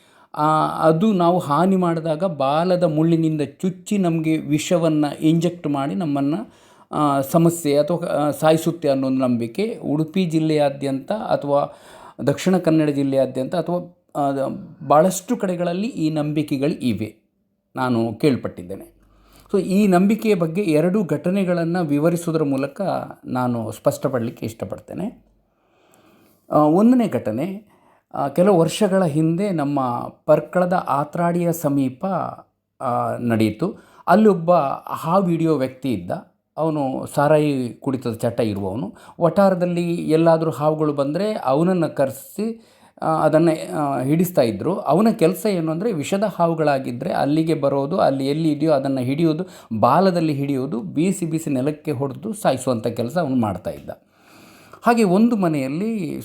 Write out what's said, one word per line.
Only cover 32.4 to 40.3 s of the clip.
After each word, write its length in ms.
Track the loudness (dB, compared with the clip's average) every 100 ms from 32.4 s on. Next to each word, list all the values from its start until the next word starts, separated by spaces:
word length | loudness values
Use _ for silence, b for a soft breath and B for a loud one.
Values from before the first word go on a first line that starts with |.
| -20 _ _ -8
ಆ, 360 | -4 -2 -2 -2
ನಡೆಯಿತು. 580 | 0 2 2 0 -6 -6 B B B
ಅಲ್ಲಿ 220 | 6 6
ಒಬ್ಬ 220 | 4 4 2 2 -4 -8
ಹಾವು 400 | -6 0 2 2
ಹಿಡಿಯೋ 280 | 2 2 2
ವ್ಯಕ್ತಿ 380 | -2 -4 -4
ಇದ್ದ. 180 | -4 -4 -10 -10 _ _ -4
ಅವನು 480 | -2 -2 -2 -4 -4 0
ಸಾರಾಯಿ 580 | 4 4 2 -2 -4
ಕುಡಿತದ 400 | -6 -6 -4 -4
ಚಟ 260 | -4 -4 -2
ಇರುವವನು. 540 | -2 -2 -4 -4 -8 -12 B B
ವಠಾರದಲ್ಲಿ 760 | 0 4 4 2 -2 -2 -2 -2
ಎಲ್ಲಾದರೂ 560 | 0 4 4